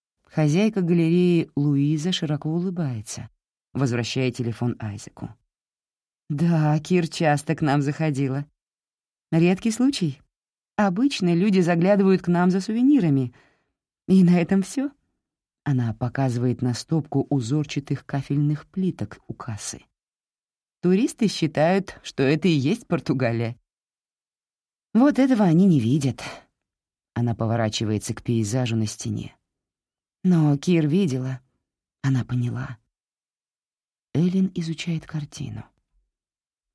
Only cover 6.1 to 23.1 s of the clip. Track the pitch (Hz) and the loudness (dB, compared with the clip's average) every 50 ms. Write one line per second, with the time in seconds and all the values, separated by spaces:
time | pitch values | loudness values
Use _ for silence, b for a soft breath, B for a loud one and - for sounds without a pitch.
6.1 | _ _ _ - 151 139 170 170 170 156 156 151 151 156 151 - 180 180 165 160 | _ _ _ -8 -4 -2 0 2 2 2 2 2 2 0 0 0 0 0 0 0
7.1 | - - 170 151 147 143 - - 160 - 165 143 135 147 139 147 143 - 160 156 | -2 -2 0 2 2 0 0 -4 -4 -2 0 0 2 2 0 -2 -2 -2 -2 -2
8.1 | 139 135 139 131 135 143 147 - _ _ _ _ _ _ _ _ _ _ _ _ | -2 -2 -2 -2 -4 -4 -8 -10 _ _ _ _ _ _ _ _ _ _ _ _
9.1 | _ _ _ _ - 165 165 175 196 190 - 226 220 - 247 277 277 - 185 147 | _ _ _ _ 2 2 4 4 2 0 -2 -4 -2 0 0 0 0 0 -2 -4
10.1 | 131 - _ _ _ _ _ _ _ _ _ _ _ - 208 196 175 202 262 285 | -4 -8 _ _ _ _ _ _ _ _ _ _ _ -2 0 0 0 0 0 -2
11.1 | - - 190 170 170 170 190 220 185 190 175 170 175 165 175 190 208 196 196 190 | 0 0 0 2 2 2 2 4 4 4 4 2 2 2 4 4 4 4 4 4
12.1 | 190 180 - 175 175 170 180 185 180 196 185 - 220 233 254 277 294 262 180 160 | 4 2 2 0 2 2 4 2 2 0 -2 -2 -2 2 4 4 4 4 4 4
13.1 | 139 135 127 123 b b b b b b b b b _ _ _ _ _ _ - | 2 2 0 -2 b b b b b b b b b _ _ _ _ _ _ 4
14.1 | 190 190 185 170 180 180 170 - 196 196 190 - - 269 262 294 - _ _ _ | 6 6 6 6 6 4 2 2 0 0 0 -2 -4 -6 -6 -6 -8 _ _ _
15.1 | _ _ _ _ _ _ _ _ _ _ _ 147 135 127 120 117 110 - 127 120 | _ _ _ _ _ _ _ _ _ _ _ -2 0 0 0 -2 -4 -4 -6 -4
16.1 | - - 135 131 117 123 120 127 117 - 131 127 120 - - - 165 160 147 - | -2 -2 -2 -2 -2 -2 -2 -2 -2 -2 -2 -4 -4 -4 -6 -4 -4 -4 -2 -2
17.1 | - 139 131 - 143 139 117 110 143 151 147 147 - 147 143 - 143 - - - | -2 -2 -2 0 -2 -2 -2 -2 -2 -2 -2 -4 -6 -8 -6 -6 -6 -8 -6 -8
18.1 | - 139 135 - 147 147 147 147 151 151 - - _ 185 190 180 - - 104 107 | -8 -8 -6 -4 -2 0 0 0 -2 -4 -6 -10 _ -4 -4 -4 -4 -4 -8 -10
19.1 | - - _ - - - - - 107 104 - - - - - _ _ _ _ _ | -12 -14 _ -16 -16 -14 -12 -12 -12 -10 -10 -12 -14 -14 -18 _ _ _ _ _
20.1 | _ _ _ _ _ _ _ _ _ _ _ _ _ _ - 175 185 196 262 311 | _ _ _ _ _ _ _ _ _ _ _ _ _ _ 0 2 2 2 2 0
21.1 | - - 233 180 - - 165 151 151 151 151 165 190 196 190 - - - - - | 0 0 -2 0 0 0 -4 -2 0 2 2 2 2 2 0 -4 -10 -18 -18 -10
22.1 | - - 139 131 156 156 - 190 160 139 123 147 226 226 - - 175 143 - - | -4 0 2 2 2 2 2 2 2 2 2 0 -2 -2 -4 -4 -4 -4 -2 -2